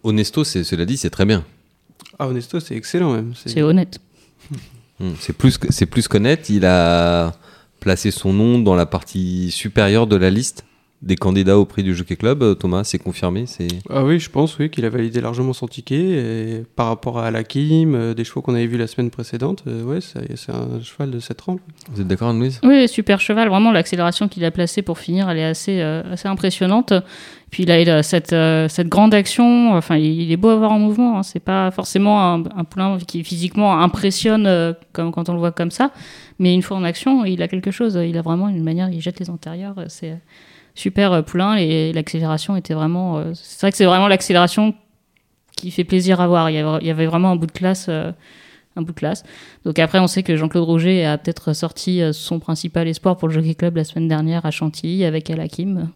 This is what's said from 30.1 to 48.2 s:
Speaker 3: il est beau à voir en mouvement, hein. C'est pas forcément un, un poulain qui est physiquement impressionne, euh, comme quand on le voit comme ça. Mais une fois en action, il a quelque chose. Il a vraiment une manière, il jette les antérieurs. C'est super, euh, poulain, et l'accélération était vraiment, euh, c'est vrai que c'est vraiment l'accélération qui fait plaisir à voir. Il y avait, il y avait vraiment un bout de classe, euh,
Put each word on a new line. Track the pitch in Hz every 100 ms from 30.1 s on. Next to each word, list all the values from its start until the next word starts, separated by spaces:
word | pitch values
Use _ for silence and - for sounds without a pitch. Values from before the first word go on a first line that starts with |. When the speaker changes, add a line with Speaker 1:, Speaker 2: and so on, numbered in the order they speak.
| 160
Speaker 3:
il | 165
est | 165
beau | 220
à | 220
voir | 214
en | 214
mouvement, | 214 214 247 208
hein. |
C'est | 190 180
pas | - 190 190
forcément | 185 - 190 202 208 185
un, | 170 170 196
un |
poulain | 165 190 190 190
qui | 175 170
est |
physiquement | 156 175 175 - 208 165
impressionne, | 175 - 196 190 220 220 202
euh, | 175 165 170 _
comme | - 165
quand | 170 170
on |
le | 175
voit | 170
comme | 165 175
ça. | - 269 - - - - -
Mais | 185
une | 180
fois | 180 190
en |
action, | 175 165 262 269
il | 202 180
a | 170
quelque | 185 196
chose. | 190 233 180
Il | 170 165
a |
vraiment | 165 170 202
une | 185
manière, | 160 165 185
il | 170
jette | 160 180
les | 175
antérieurs. | 170 160 170 196 190 170
C'est | - 165 165 _ _ - _ _
super, | - 196 190 202
euh, | 175
poulain, | 156 175 196 214
et | 160 160 160
l'accélération | 165 151 165 160 156 - 196
était | 175
vraiment, | 156 156 175 185 156
euh, | 160
c'est | 170 - -
vrai | 196
que | -
c'est |
vraiment | 185 185 202
l'accélération | 190 - 175 175 208 214 208 _ _ _ _ _ _ _
qui | - 180
fait | 175
plaisir | 175 185 180 180
à | 175
voir. | 175 160
Il |
y | 156
avait, | 151 156
il | 165
y |
avait | 156
vraiment | 160 170 185
un | 175
bout |
de | 165
classe, | - 185 185 -
euh, | 160 165 175